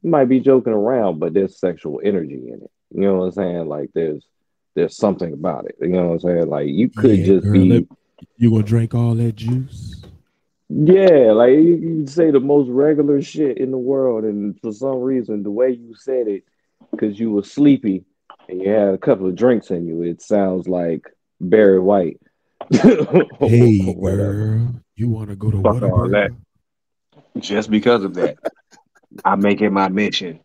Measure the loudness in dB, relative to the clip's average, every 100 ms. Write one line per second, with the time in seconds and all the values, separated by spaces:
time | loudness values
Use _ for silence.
0 | 0 2 2 2 4 2 2 -2 0 0
1 | -2 -2 -2 -2 -2 _ -6 -6 -10 -6
2 | -2 -2 -6 -12 -16 -18 -20 _ _ -2
3 | 0 0 -2 -4 -6 -4 -8 -8 -8 -4
4 | -4 -6 _ _ _ _ _ -4 -4 0
5 | -2 0 -6 -6 -6 -6 -10 -6 -2 0
6 | 0 -2 -2 -2 -2 -2 -4 -2 -2 2
7 | 2 4 4 2 4 4 6 4 0 -12
8 | _ _ -20 _ 2 2 2 0 0 0
9 | 0 0 -2 -4 -6 -4 -6 -14 -16 -16
10 | -20 -20 _ _ _ _ _ -2 0 4
11 | 4 6 4 4 4 4 4 2 -2 -6
12 | -6 0 2 2 2 0 0 0 0 0
13 | 0 0 -2 -4 -4 -2 -6 -4 -4 -2
14 | -2 -2 -4 -6 -8 -8 -12 -8 -6 -4
15 | -4 -4 -4 -8 -6 -2 -2 -2 -10 -16
16 | -6 -4 -4 -6 _ _ _ _ _ -6
17 | -6 -4 -4 -4 -4 0 2 2 0 -4
18 | _ _ _ -20 -14 -6 0 2 2 0
19 | 0 0 0 0 2 2 -2 -8 -6 -6
20 | -6 -8 -2 0 0 -2 -4 -4 -2 -6
21 | -8 _ _ _ 0 4 6 6 4 2
22 | 0 -6 _ _ _ _ -2 4 6 4
23 | 2 2 0 -2 2 6 6 4 0 -2
24 | -2 -2 -2 -2 -2 -2 -2 -6 _ -6
25 | -4 -4 -8 -6 -4 0 0 0 0 0
26 | 0 0 -2 -6 _ _ _ _ _ _
27 | _ _ _ -14 -6 -6 0 0 2 0
28 | 0 -4 -4 -4 -14 _ _ _ _ _
29 | _ -6 -4 0 0 0 0 0 -2 -2
30 | -4 -4 -10 -16